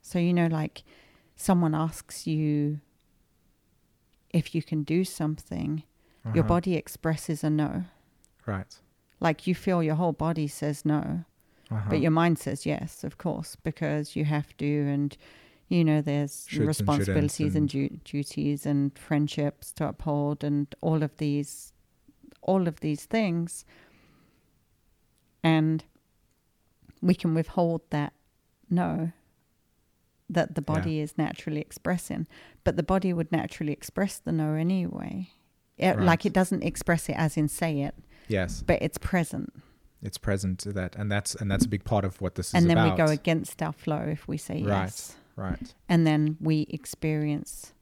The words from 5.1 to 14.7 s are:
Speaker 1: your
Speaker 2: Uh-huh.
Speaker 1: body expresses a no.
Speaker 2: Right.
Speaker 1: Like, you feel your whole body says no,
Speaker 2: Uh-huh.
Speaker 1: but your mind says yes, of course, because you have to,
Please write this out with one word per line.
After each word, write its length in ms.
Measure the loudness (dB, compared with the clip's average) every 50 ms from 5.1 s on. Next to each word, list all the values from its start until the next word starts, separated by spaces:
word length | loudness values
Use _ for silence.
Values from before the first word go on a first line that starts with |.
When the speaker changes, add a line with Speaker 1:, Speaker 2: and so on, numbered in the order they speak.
| -2 -2 -2 -2 -2 -4 -8 -8 -6 -4 -2 -2 -4 -4 -6 _ _ _ _ _ _ _ _ 2 2
Speaker 1:
your 100 | 2 4
Speaker 2:
Uh-huh. 40 |
Speaker 1:
body 280 | 4 2 2 2 2 0
expresses 680 | -2 -2 -6 -16 -4 -2 -2 -2 0 -2 -4 -4 -2 0
a 60 | 0
no. 360 | 2 2 2 0 -2 -4 -6 -8 _ _ _ _ _ _ _ _ _ _ _
Speaker 2:
Right. 340 | -6 -4 -4 -6 _ -16 -20 _ _ _ _ _ _ _ _
Speaker 1:
Like, 280 | 0 0 0 0 0
you 80 | -2 -2
feel 260 | 0 0 0 2 2
your 140 | 2 2 2
whole 180 | 2 0 0 0
body 340 | 0 -2 -2 0 0 -2
says 380 | -4 -4 -4 -4 -4 -4 -2 0
no, 400 | 0 0 0 0 -2 -4 -6 -6 _ _ _ _ _ _ _ _ _
Speaker 2:
Uh-huh. 180 | -4 -4 0 0
Speaker 1:
but 100 | 2 4
your 120 | 4 4
mind 260 | 4 4 4 4 2 0
says 260 | -2 -6 -6 -4 -4
yes, 380 | -4 -4 -4 -6 -10 -10 -10 -10
of 140 | -12 -10
course, 380 | -6 -6 -6 -4 -4 -8 -12 -14
because 600 | -8 _ -8 -6 -4 -4 -2 -2 -2 -4 -4 -4
you 100 | -2 0
have 300 | 0 0 -2 -2 -6 -8
to, 80 | -4 -2 0